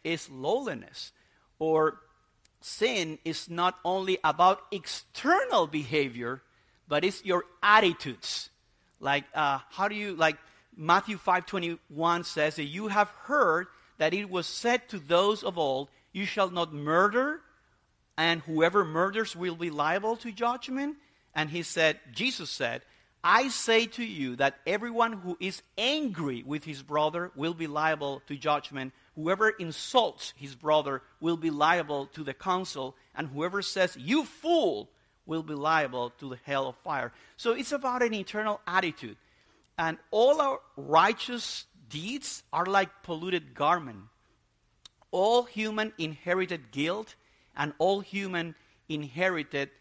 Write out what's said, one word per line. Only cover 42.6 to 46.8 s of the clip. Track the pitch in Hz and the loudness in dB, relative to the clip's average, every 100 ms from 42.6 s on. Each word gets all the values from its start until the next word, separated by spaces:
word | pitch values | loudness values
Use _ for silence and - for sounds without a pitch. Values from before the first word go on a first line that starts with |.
| 180 | 2
like | 196 190 - | 2 0 -4
polluted | - 160 180 180 143 | -10 -8 -2 -4 -4
garment. | 117 147 175 139 107 104 _ _ _ _ _ _ _ - _ _ | 0 2 2 0 -14 -18 _ _ _ _ _ _ _ -20 _ _
All | 185 202 240 | 2 4 4
human | 233 208 220 214 220 - | 2 -2 -2 -2 -4 -4
inherited | 160 151 175 185 185 170 120 | -8 -6 -2 0 0 -4 -8
guilt, | 123 | -4